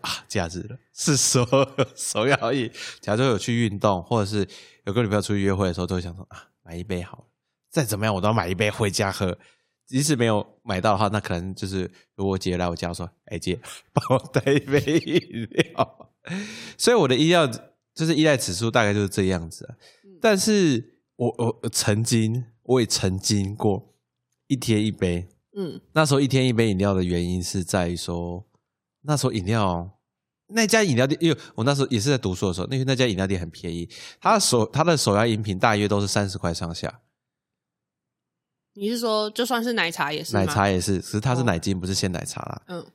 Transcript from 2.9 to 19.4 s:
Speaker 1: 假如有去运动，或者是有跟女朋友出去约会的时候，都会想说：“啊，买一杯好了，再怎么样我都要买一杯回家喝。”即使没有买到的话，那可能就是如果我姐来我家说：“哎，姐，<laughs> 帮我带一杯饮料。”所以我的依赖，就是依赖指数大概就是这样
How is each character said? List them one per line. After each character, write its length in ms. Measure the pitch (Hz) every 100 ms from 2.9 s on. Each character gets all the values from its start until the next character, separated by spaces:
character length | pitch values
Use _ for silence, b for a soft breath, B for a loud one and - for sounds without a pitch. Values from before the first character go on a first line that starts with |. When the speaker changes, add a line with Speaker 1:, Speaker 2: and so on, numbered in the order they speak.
| B
Speaker 1:
假 120 | -
如 80 | 107
有 120 | 131 101
去 300 | - 117 113
运 120 | 98
动， 240 | 107 92
或 200 | 85 113
者 0 |
是 240 | 98 107 92 B B B -
有 60 |
跟 100 | 101
女 40 | 110
朋 80 | 104
友 40 |
出 140 | 95
去 80 | 101
约 120 | 98
会 140 | 95 92
的 60 |
时 60 | 87
候， 60 | 90
都 100 | 92
会 40 |
想 160 | 87 90
说 100 | -
：“啊， 120 | - - _
买 100 | 85
一 80 | 85
杯 200 | 98 90
好 160 | 87 -
了， 60 | - _ _ _ _
再 140 | -
怎 140 | 120 98
么 80 | 110
样 80 |
我 40 | 95
都 80 | 101
要 40 |
买 160 | 113 85
一 60 |
杯 160 | 92 107
回 200 | - 104
家 220 | 87 98
喝。” 240 | 95 95 85 b b b b -
即 160 | 131
使 140 | 147 131
没 80 |
有 220 | 117 104 - _
买 180 | - 92
到 120 | 110
的 60 | 95
话， 100 | 104
那 120 | 104
可 140 | -
能 200 | 87 92
就 120 | 95 95
是 160 | 95 90 b b
如 100 | -
果 80 | 98
我 60 | 95
姐 180 | 92 90
来 120 | 90
我 60 |
家 180 | 85 87
说 160 | 85 85 _ -
：“哎， 60 | 85
姐， 200 | - 87 B B
<laughs> 160 | B
帮 260 | - - 127
我 120 | -
带 180 | 131 139
一 60 | 143
杯 200 | 131 139
饮 640 | 127 160 - 160 - 117 113
料。” 580 | - - - - - - _ - 185 208 B B B
所 160 | -
以 40 | 240
我 120 | 139
的 80 | 127
依 160 | 160
赖， 140 | 175 143 117 - _ _
就 100 | -
是 100 | 160
依 80 | 156 156
赖 100 | 131
指 160 | 104
数 180 | 90 117
大 140 | 123
概 80 | 104
就 80 | 101
是 80 | 98
这 200 | - 95
样 200 | 90